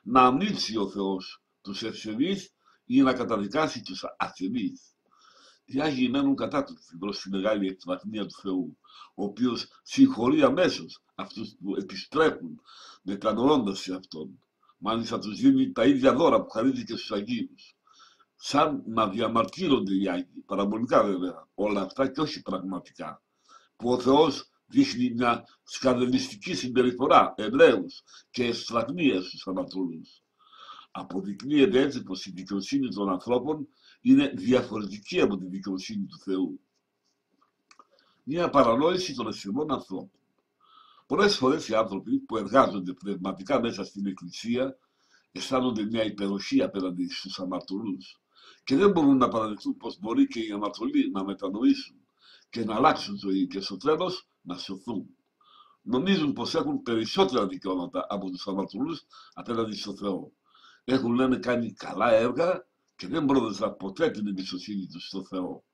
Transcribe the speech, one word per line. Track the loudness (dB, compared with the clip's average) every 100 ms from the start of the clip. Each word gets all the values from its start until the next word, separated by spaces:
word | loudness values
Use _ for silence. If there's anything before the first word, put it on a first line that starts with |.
Να | 0 4
αμνήσει | 6 4 0 -2 -4 -4
ο | -4
Θεός | -2 -2 -2 -6 -18 _ _
τους | -14 -8
ευσεβείς | -8 -8 -6 -2 0 -2 -6 _ _ _
ή | 2 4
να | 6
καταδικάσει | 4 0 -2 -2 0 -2 -4
τους | -10 -10 -10 -8
ασεβείς. | -8 -6 -6 -2 -4 -6 _ _ _ _ _ _ _ _
Οι | -8 -4
Άγιοι | -2 0 0
μένουν | 2 2 2
κατάτοποι | 0 -2 -4 -8 _ -8
προς | -6 -6
τη | -6
μεγάλη | -2 0 0 -2
εκβαθμία | -4 -8 -8 -6 -8 -8
του | -8
Θεού, | -4 -4 -4 -10 _ -20 -16
ο | -8
οποίος | -6 0 0 0 -8 _
συγχωρεί | 0 6 6 6 2 4
αμέσως | 4 4 0 0 -10 -18 _
αυτούς | -12 -12 -10 -14 -10
που | -6 -6
επιστρέφουν | -6 -10 -4 2 2 2 -8 -16 _ -20 -20 -14
μετανοώντας | -8 -4 0 2 4 4 2 -4
σε | -6
Αυτόν. | -10 -10 -14 -14 -16 _ _ _ _
Μάλιστα | -4 -4 -2 -6
τους | -6 2
δίνει | 6 6 4
τα | 4 4
ίδια | 6 4
δώρα | 6 6 4
που | 2
χαρίζει | -2 0 0
και | -4 -8
στους | -6
Αγίους. | -4 -2 -4 -6 -12 -20 _ _ _ -20 _ _ _
Σαν | -2 0 2 0 -4
να | 0 0
διαμαρτύρονται | 0 0 0 0 -2 2 2 2
οι | 0 0
Άγιοι, | -2 -6 -12 -6
παραβολικά | -2 0 -2 2 4
βέβαια, | 4 0 -4 -8 -12
όλα | -4 -2 -2
αυτά | -2 -2 -2
και | -2
όχι | -4 -4
πραγματικά, | -8 -6 -6 -10 -12 -14 -14 -14 _ _ _ -20 _ -4
που | 0
ο | 2
Θεός | 6 6 6 2 -8 _ _
δείχνει | 2 4 2 -2
μια | 2 0 0 -4 _
σκανδαλιστική | -16 -2 0 2 2 0 -2 -10 -6
συμπεριφορά, | -6 -2 2 2 2 6 6 6 0
ελέους | 0 8 8 8 0 -12 _ -20 _
και | -2
εσφραγμία | -2 -2 -2 -2 -2 2 2 2
στους | -2 -10 -8
αμαρτωλούς. | -6 -6 -4 -6 -6 -16 -20 _ _ _ -20 -20 -20 -18
Αποδεικνύεται | -14 -10 -8 -8 -8 0 4 6 6
έτσι | 2 0
πως | -8 -10 -10
η |
δικαιοσύνη | -12 -6 -6 -2 -2 -2
των | -2 -2
ανθρώπων | -2 -2 -2 -2 -6 -8 _ _ _
είναι | 6 6 4
διαφορετική | 0 2 2 2 -6 -8 -10 -4 2
από | 2 2
τη | -6
δικαιοσύνη | -8 -6 -6 -6 -8 -8
του | -10
Θεού. | -6 -2 -2 -6 _ _ _ _ _ _ _ _ _ _ _ _ _ _ _ _
Μια | -8 -2 2
παρανόηση | 4 4 4 4 2 -2
των | -6 -6
ευθυνών | -6 -6 -4 -2
ανθρώπων. | -4 -6 -10 -12 _ _ _ _ _ _ -20 _ _ -4
Πολλές | 2 4 4
φορές | 2 2 0
οι |
άνθρωποι | 0 0 -2 -2 -4
που | -2 -6
εργάζονται | 2 4 4 2 -6
πνευματικά | -8 -8 -6 -6 -6 -2 0
μέσα | 0 -4
στην | -8 -6 -6
Εκκλησία | -6 -12 -10 -4 -2 -2 -6 _ _ _ _ _
αισθάνονται | -12 -4 0 0 -2
μια | -2 -2
υπεροχή | -2 -2 -4 -4 0 0
απέναντι | 0 -2 -4 -4 -6
στους | -8 -12 -10
αμαρτωλούς | -6 -6 -6 -8 -6 -8 -10 -20 _ _ -20 -12
και | 0 4
δεν | 6
μπορούν | 6 6 6
να | 4
παραδεχτούν | 0 -4 -6 -8 -8
πως | -10 -8
μπορεί | -2 2 2
και | 0
οι | -6
αμαρτωλοί | -4 -4 -4 -2 0 0
να | -2
μετανοήσουν | -6 -6 -6 0 2 2 -2 _ _ _ _ -20 _
και | -8
να | -4
αλλάξουν | 2 4 2 -4 -6
ζωή | -2 0 0
και | -4
στο | -8 -4
τέλος | 0 0 0 -6 -12 _
να | -14 -12
σωθούν. | -10 -12 -8 -8 -10 _ _ _ _ -20 _ _
Νομίζουν | -4 0 2 2 2
πως | -2 -2
έχουν | -2 -2 -4
περισσότερα | -2 -2 0 2 2 2 -2
δικαιώματα | -4 -4 -4 -4 -6 -6
από | -6 -8
τους | -8 -6
αμαρτωλούς | -6 -4 -4 -6 -6 _ -20 -20
απέναντι | -14 -6 -4 -4 -6
στο | -10 -8
Θεό. | -6 -6 -8 _ _ _ -20 _
Έχουν, | -2 0 2
λένε, | 2 2 0
κάνει | 0 -2 -2
καλά | -8 -8 -2 4
έργα | 4 4 0 0 -2 -8 _ _ -16
και | -6
δεν | 0
πρόδωσαν | 4 4 2 -2 -4 -4
ποτέ | -8 -2 -2
την | 0 -4
εμπιστοσύνη | -4 -6 -8 -8 -8 -8
τους | -12 -12
στο | -10
Θεό. | -8 -6 -6 -8 _